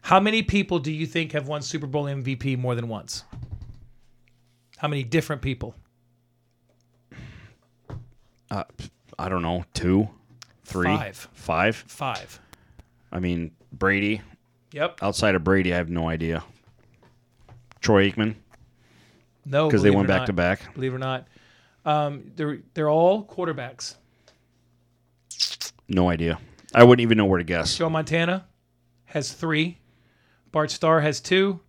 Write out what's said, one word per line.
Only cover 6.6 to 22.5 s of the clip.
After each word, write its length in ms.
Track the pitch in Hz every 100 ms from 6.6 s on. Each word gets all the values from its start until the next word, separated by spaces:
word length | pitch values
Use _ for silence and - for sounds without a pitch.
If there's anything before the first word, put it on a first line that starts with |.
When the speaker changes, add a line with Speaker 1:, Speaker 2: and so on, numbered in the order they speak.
| _ _ _ _ _ - - - - _ _ _ _ - - _ _ _ _
Speaker 2:
Uh, 140 | 104 - - - _ _ -
I 100 | 92
don't 140 | 92
know. 220 | 85 87 85
Two, 340 | - 87 95 104 - _ - - _
three, 220 | - 95 90
Speaker 1:
Five. 420 | 98 104 98 -
Speaker 2:
five? 440 | - - 82 98 113
Speaker 1:
Five. 640 | - - 139 110 - - _ - _ _ - _ _
Speaker 2:
I 60 | -
mean, 300 | 90 87 82 _ _
Brady. 480 | 65 95 98 101 107 - - _ _ _
Speaker 1:
Yep. 300 | 143 165 -
Speaker 2:
Outside 320 | 101 - -
of 100 | 95
Brady, 280 | 80 95 90
I 40 | 87
have 120 | 85
no 180 | 85 82
idea. 340 | 80 82 82 - - _ _ _ _ _ _ _ _ - - _ -
Troy 300 | - 104 98
Aikman. 240 | 95 107 110 _ _ - _ _ _ _ _ _ _ -
Speaker 1:
No, 240 | 139 156
Speaker 2:
'Cause 120 | 117
they 80 | 98
Speaker 1:
believe 40 |
it 20 | 98
Speaker 2:
went 140 | 95
Speaker 1:
or 20 | 95
Speaker 2:
back 80 | -
to 60 |
Speaker 1:
not. 40 | 92
Speaker 2:
back. 380 | 87 98 -
Speaker 1:
Believe 180 | - 131
it 40 | 127
or 20 |
not. 300 | 131 131 - _ _ _ _ _
Um, 480 | - 151 147 139 143
they're, 260 | 135 151